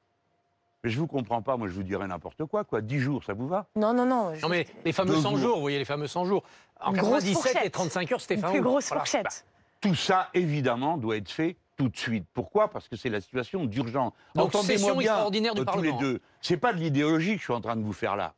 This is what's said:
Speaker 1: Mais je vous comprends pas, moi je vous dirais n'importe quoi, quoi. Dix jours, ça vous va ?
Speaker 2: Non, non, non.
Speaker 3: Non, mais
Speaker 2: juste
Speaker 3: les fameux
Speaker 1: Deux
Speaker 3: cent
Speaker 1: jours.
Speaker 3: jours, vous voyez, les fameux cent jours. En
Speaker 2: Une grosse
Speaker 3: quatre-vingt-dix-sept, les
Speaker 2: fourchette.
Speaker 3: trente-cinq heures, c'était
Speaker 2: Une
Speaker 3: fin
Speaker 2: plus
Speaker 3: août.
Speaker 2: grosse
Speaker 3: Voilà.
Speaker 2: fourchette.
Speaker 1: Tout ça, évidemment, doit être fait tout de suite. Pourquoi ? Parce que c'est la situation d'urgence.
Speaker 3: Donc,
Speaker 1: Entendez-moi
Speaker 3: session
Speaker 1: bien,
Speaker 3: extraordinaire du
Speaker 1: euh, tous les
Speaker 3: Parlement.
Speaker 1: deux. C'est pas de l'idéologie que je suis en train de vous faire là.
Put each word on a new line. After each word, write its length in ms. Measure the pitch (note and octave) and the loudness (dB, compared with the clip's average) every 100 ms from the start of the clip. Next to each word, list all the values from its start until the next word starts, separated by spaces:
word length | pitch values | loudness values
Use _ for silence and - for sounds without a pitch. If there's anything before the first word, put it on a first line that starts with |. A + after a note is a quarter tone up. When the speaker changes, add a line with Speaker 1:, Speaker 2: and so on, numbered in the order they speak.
| _ _ _ _ _ _ _ - | _ _ _ _ _ _ _ -6
Speaker 1:
Mais 80 | A#2+ | -4
je 80 | A#2+ | -2
vous 80 | E3 | -2
comprends 340 | C#3 G#2+ A#2 | -2 -2 -2
pas, 160 | G#2 B2 | -2 -2
moi 100 | G2+ | -2
je 60 | |
vous 100 | F#2 | -4
dirais 240 | F#2 G2 G2 | -4 -4 -4
n'importe 380 | F2 F2+ - | -6 -10 -8
quoi, 180 | D#3 G#3 | -4 -4
quoi. 180 | G3+ A#2 | -2 -4
Dix 180 | A2 B2+ | -2 -2
jours, 240 | C3 C3 | 0 -2
ça 100 | - | -4
vous 140 | G2+ C3+ | -6 -4
va ? 180 | F#3+ F#3 | -4 -4
Speaker 2:
Non, 180 | G#3+ G#3+ | 0 2
non, 120 | B3 | 2
non. 260 | B3 B3 F#3+ D#3 | 2 2 -2 -2
Speaker 3:
Non, 60 | D#3+ | -2
mais 160 | F3 | 0
Speaker 2:
juste 80 | - - | -2 -4
Speaker 3:
les 80 | E3 | -2
fameux 220 | E3+ F#3 | 0 2
Speaker 1:
Deux 60 | D#3+ | 2
Speaker 3:
cent 100 | D3 | 2
Speaker 1:
jours. 80 | C#3+ | 2
Speaker 3:
jours, 160 | A#3+ | 2
vous 60 | G3 | 2
voyez, 180 | C#3+ C#3+ | 0 -2
les 60 | |
fameux 220 | C3 D3 D3 | -2 -4 -4
cent 160 | F3 | -2
jours. 180 | F3+ G3 - - _ - | 0 0 -2 -20 _ -6
En 120 | - | -2
Speaker 2:
Une 40 | F#3+ | 2
grosse 240 | G#3 C#4+ | 4 4
Speaker 3:
quatre-vingt-dix-sept, 220 | F#3+ D#4+ | 4 2
les 60 | C4 | 2
Speaker 2:
fourchette. 200 | C#4+ G3+ | 2 0
Speaker 3:
trente-cinq 380 | - F3 F#3 F3+ | -2 -2 -2 -2
heures, 100 | B3+ | -4
c'était 140 | - | -2
Speaker 2:
Une 60 | F#3+ | 0
Speaker 3:
fin 100 | F3+ | 2
Speaker 2:
plus 80 | G3 | 2
Speaker 3:
août. 40 | |
Speaker 2:
grosse 240 | B3 C#4 - | 2 2 0
Speaker 3:
Voilà. 100 | D3 | -2
Speaker 2:
fourchette. 440 | - - - - _ _ _ - | 0 0 -2 -6 _ _ _ -2
Speaker 1:
Tout 140 | G3+ | 0
ça, 340 | D#3+ - F#3 - | 2 4 2 4
évidemment, 640 | F3+ E3+ D3 B2+ A#2+ C#3+ E3 | 0 2 2 2 2 0 -2
doit 200 | A2+ A2 | -2 -2
être 140 | G2 | -4
fait 240 | - E3 - _ - | -2 -2 -4 _ -2
tout 120 | C3 | -2
de 80 | - | -2
suite. 280 | - A2 - | -4 -4 -4
Pourquoi ? 360 | - - G#3 G#3 | -8 0 2 2
Parce 180 | G#2+ - | 0 -10
que 80 | |
c'est 140 | G#2 B2 | -8 -4
la 120 | G#2 | -4
situation 440 | - B2 A#2+ F#3+ | -4 -6 -4 -4
d'urgence. 480 | C3 A2+ A#2 C3+ A#2+ - - | -2 -2 -2 -2 -2 -6 -6
Speaker 3:
Donc, 120 | D#3 - | 0 2
Speaker 1:
Entendez-moi 300 | G#3 F#3+ G#3 | 2 2 2
Speaker 3:
session 180 | G3+ | 2
Speaker 1:
bien, 160 | C4 A3 | 2 2
Speaker 3:
extraordinaire 440 | G#3+ G#3 G#3+ A#3 | 2 2 2 0
du 60 | G#3 | 0
Speaker 1:
euh, 40 | |
tous 160 | G3 G3 | -2 0
les 80 | D#3 | 0
Speaker 3:
Parlement. 100 | B2+ | 0
Speaker 1:
deux. 220 | C#3 A#2+ _ - | -2 -4 _ -10
C'est 160 | - E3+ | -2 2
pas 160 | B3 | 2
de 60 | F#3 | 0
l'idéologie 540 | E3 C#3 D3+ D#3+ F3 | 0 2 2 2 0
que 60 | G#3+ | -2
je 40 | |
suis 80 | - | -2
en 80 | A#2+ | -4
train 140 | A2 | -2
de 80 | A2+ | -4
vous 100 | G#2+ | -4
faire 220 | F#2+ G#2+ | -4 -4
là. 180 | G2+ E2 | -2 -4